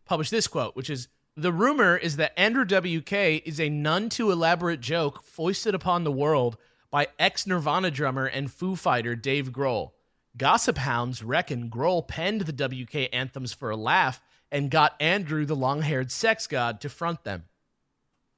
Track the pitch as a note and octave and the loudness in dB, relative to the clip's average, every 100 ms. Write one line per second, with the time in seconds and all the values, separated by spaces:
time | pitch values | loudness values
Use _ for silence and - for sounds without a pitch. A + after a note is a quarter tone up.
0 | - E3 D3+ A3+ - D#3+ A2+ - C3 C3+ | -2 -2 0 0 0 -2 -4 -6 -8 -8
1 | B2 _ _ - F3 E3+ B3 D4 F#3+ F3+ | -10 _ _ -4 -2 2 4 6 4 4
2 | E3 C#3+ D3+ F3 G#3 B3+ G3 F#3+ F3 E3 | 0 0 0 2 2 2 2 2 2 -2
3 | - G3+ F3+ D#3 E3 D3+ D3+ D3 D3+ F3+ | -2 0 2 0 -2 -4 -2 0 0 0
4 | A3 - A3 F3 E3 F3 F3 D#3 A2+ E3+ | 0 0 2 4 4 2 0 -2 -2 0
5 | D3 - - - E3 G3+ A3 F#3 F3+ F3 | -2 -4 -12 -4 -2 0 -2 0 0 0
6 | D#3+ C3 D3 D3 A#2+ A2+ _ _ _ C#3+ | 0 0 2 2 2 -2 _ _ _ -2
7 | D3+ - F#3 - G3 F3+ D3 E3+ F#3 C3+ | 0 0 0 0 -2 0 2 2 0 0
8 | C#3+ C3 C3 C3+ C3+ - F#3 F#3 F3 B2 | -2 -2 -2 -4 -6 -6 -4 -2 0 0
9 | A#2 A#2 C3 C#3+ C3 A#2+ C3+ A2 C#2+ - | 0 -4 -2 -2 -2 -2 -2 -2 -4 -12
10 | _ _ _ A#2 C3+ A3 - D3+ C3+ A#2+ | _ _ _ 0 4 4 2 0 0 0
11 | B2 B2 A2 D#3 F3+ B2 A#2 A2+ D#3+ F3 | -2 -4 -2 -2 0 -4 -6 -2 0 0
12 | - - F3+ G#3+ D#3+ C3+ C3+ B2+ A#2+ D3 | -2 -4 -4 -2 -4 -4 -4 -6 -8 -4
13 | C3 B2+ C3 C3+ B2 - A#2+ A2 A2+ F3+ | -2 -2 -4 -6 -10 -6 -6 -2 2 2
14 | C#3 A#2+ - _ _ C#3+ C#3+ D#3 D3 - | 2 -2 -12 _ _ -4 2 4 4 4
15 | D#3 G3+ D#3 D#3 C#3+ C#3+ C3 C#3+ D3+ C3+ | 0 0 0 -2 -2 0 0 0 0 -2
16 | B2+ - A3+ A3 - C3+ A#2+ G#2+ C#3+ - | -2 0 0 0 -2 -2 -2 -2 -10 -6
17 | E3+ E3 G#2+ F#2 E2+ _ _ _ _ _ | -6 -4 -6 -8 -10 _ _ _ _ _
18 | _ _ _ | _ _ _